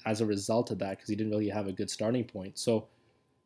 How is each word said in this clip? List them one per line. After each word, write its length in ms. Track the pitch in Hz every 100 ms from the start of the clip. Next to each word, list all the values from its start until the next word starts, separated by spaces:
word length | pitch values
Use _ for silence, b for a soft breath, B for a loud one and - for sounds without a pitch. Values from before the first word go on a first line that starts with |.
| 113
as 140 | 107
a 60 | 110
result 440 | 101 101 113 123
of 80 | 101
that 220 | 98 98
'cause 80 | -
he 80 | 107
didn't 160 | 110
really 160 | 104 104
have 180 | 104 98
a 60 |
good 180 | 92 98
starting 340 | - 107 123
point. 340 | 110 101 95 -
So, 280 | - 110 - b b b b _